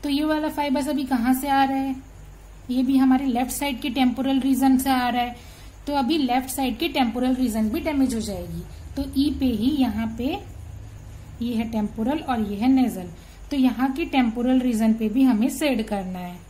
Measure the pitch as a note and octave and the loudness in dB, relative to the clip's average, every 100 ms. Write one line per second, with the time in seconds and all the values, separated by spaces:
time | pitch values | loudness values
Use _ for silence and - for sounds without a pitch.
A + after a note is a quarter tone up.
0 | D4 C#4 D4+ D4+ D4+ - D4 C#4 C#4 D4 | 0 0 0 0 -2 -2 -2 0 0 -2
1 | C4+ C4 A3+ B3+ C#4+ C4+ C4+ C4+ C4+ C4 | -2 0 2 0 2 2 2 0 -2 -6
2 | - - - - - - - B3+ B3+ C4+ | -10 -20 -20 -20 -20 -20 -4 0 4 4
3 | C4 C4 C#4 A#3 B3+ - C#4+ C#4 D4 A#3+ | 6 4 2 0 -2 -2 -4 -2 -4 2
4 | B3+ B3+ C4+ C4+ C4+ B3+ C4+ C4 C4+ B3+ | 2 2 0 0 2 4 4 4 4 2
5 | B3 A#3+ A#3+ A#3+ - - - - - C#4+ | 2 0 -2 -6 -18 -18 -20 -14 -4 0
6 | B3 D#4+ C4 B3 C4 - C4 A3 E4 D4+ | 2 2 2 0 0 -2 -2 -2 -2 0
7 | A#3+ A#3 B3+ B3+ B3+ G#3+ A3 C#4 E4 C#4+ | 0 2 0 2 0 0 0 0 -2 0
8 | C4 A3+ G#3+ F#3 F3 E3 F3 - - - | 0 0 -4 -6 -8 -10 -10 -14 -10 -6
9 | C#4 C4+ D4 - C4 A3 A#3+ D4+ B3 G#3+ | -4 0 0 2 0 2 0 2 0 0
10 | A3+ A3+ B3+ G4 - - - - - - | -4 -4 -4 -4 -8 -16 -14 -14 -14 -16
11 | - - - - A#3 A3+ A3+ A3 G#3 - | -16 -16 -16 -8 -4 -2 -2 -2 -2 -2
12 | A3+ D#4 - A#3+ G3+ G3+ A#3+ C4 B3+ F#3 | -2 -2 -2 -2 -2 0 4 4 4 0
13 | F3 - - - - C#4+ B3+ G#3+ C4+ C4+ | -10 -14 -18 -20 -6 2 2 2 -2 0
14 | E4+ C#4 A#3 A#3 B3 B3+ B3 A3 A3 A3 | 0 2 2 2 2 2 2 2 2 2
15 | A3 G#3+ C4 G#3+ B3+ C#4 D4+ A#3+ A3 G3+ | 0 4 4 4 2 2 0 0 -2 -4
16 | F#3 F#3 F3+ F3+ - | -4 -8 -10 -12 -18